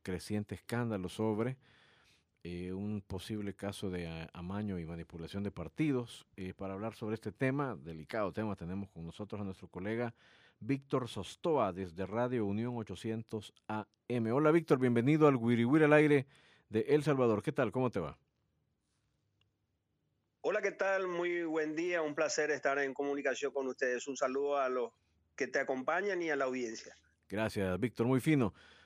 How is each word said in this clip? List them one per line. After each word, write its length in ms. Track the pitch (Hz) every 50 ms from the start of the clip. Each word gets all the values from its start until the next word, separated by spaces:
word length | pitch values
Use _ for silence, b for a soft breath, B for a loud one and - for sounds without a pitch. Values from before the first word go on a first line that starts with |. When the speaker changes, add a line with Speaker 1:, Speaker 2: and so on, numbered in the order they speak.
| _
Speaker 1:
creciente 500 | - 92 85 - - 104 104 104 - 104
escándalo 540 | - - - 117 117 120 117 110 98 90 90
sobre, 480 | - - 110 110 107 104 113 123 131 b b b b b b b b b b b b b b b _ _ -
eh, 280 | 87 87 87 90 90 92
un 300 | 95 101 104 107 104 95
posible 480 | - - 92 - - 110 104 104 101 92
caso 380 | - - 101 98 - - 98
de 160 | 92 90 87
a-, 240 | 82 80 82 80 - -
amaño 460 | - 87 90 95 104 107 104 98 90
y 80 | 82
manipulación 560 | 78 85 82 82 - - 85 82 82 - 98 101
de 80 | 101
partidos. 760 | - - 82 78 - - 156 156 139 127 120 117 - - - _ _
Eh, 180 | - - 92 92
para 200 | - 98 95 98
hablar 200 | 95 104 113 107
sobre 200 | - 120 107 110
este 180 | 110 - 107 92
tema, 420 | - 135 131 131 143 143 135 110
delicado 580 | 76 67 80 82 80 78 - - 113 107 92 -
tema, 220 | - 110 110 98
tenemos 340 | - - 85 92 98 101 -
con 140 | _ 85 82
nosotros 360 | 82 - - 107 98 - 101
a 40 | 104
nuestro 220 | 98 95 - -
colega 480 | - - 92 92 104 113 117 120 117 117 b b b b b b b b b
Víctor 480 | - 113 139 139 - - - 135 123 113
Sostoa, 640 | - 110 92 - - - - 180 160 139 113 98 90
desde 340 | 90 95 90 82 85 95
Radio 400 | 92 101 113 123 123 127 123 107
Unión 300 | 98 98 107 113 123 123
ochocientos 760 | 120 110 - 95 - - 113 110 110 110 - - 110 104 - - _ _ -
A 180 | 107 107 104 - _ _ _ -
M. 240 | 120 123 113 110 113
Hola, 180 | 139 156 151
Víctor, 280 | 156 170 156 - 156 131
bienvenido 500 | 127 123 120 117 117 131 156 156 156 147
al 80 | 139
Wiri 280 | 123 113 117 120 117 117
Wiri 200 | 120 139 160 156
al 80 | 147 147
aire 340 | 151 151 151 147 139 127 b b b b b b b b b
de 120 | 101 110 110 -
El 140 | 139 151 143
Salvador. 400 | 156 143 135 127 120 110 104 -
¿Qué 100 | - 143
tal? 180 | - 135 107 -
¿Cómo 180 | 131 127 123
te 100 | - 98
va? 180 | 82 71 64 - _ _ _ _ _ _ _ _ _ _ _ _ _ _ _ _ _ _ _ _ _ _ _ _ _ _ _ _ _ _ _ _ _ _ _ _ _ _ _ _ _ _ _ _
Speaker 2:
Hola, 220 | - 151 185 214 196
¿qué 100 | 196 170
tal? 360 | - 196 196 196 190 190 185
Muy 360 | 180 170 175 175 175 175 170
buen 300 | 165 156 160 156 156 156
día, 260 | 156 170 180 175 170 160
un 120 | 151 147
placer 360 | 151 156 147 - - 151 151
estar 280 | 151 135 - 147 139 143
en 160 | 139 135 131
comunicación 580 | - 143 143 143 143 135 143 127 - 143 139 131
con 140 | 139 135
ustedes. 400 | 131 127 - 139 127 123 123 -
Un 100 | 143 135
saludo 400 | 120 143 131 127 139 143 143 143 143
a 100 | 135 127
los 240 | 127 127 120 113 - _ _ _ _ _ _ _ _
que 120 | - - 123
te 100 | - 147
acompañan 640 | 135 123 135 131 131 151 156 180 196 208 190 180 170
y 80 | 160
a 60 | 151
la 100 | 139 139
audiencia. 480 | 131 127 127 123 113 113 110 - - - - _ _ _ _ _ -
Speaker 1:
Gracias, 500 | - 101 110 107 - 107 98 92 90 90
Víctor, 280 | 113 123 - - 117
muy 140 | 120 131 135
fino. 340 | - 160 156 143 123 104 b b b b b b b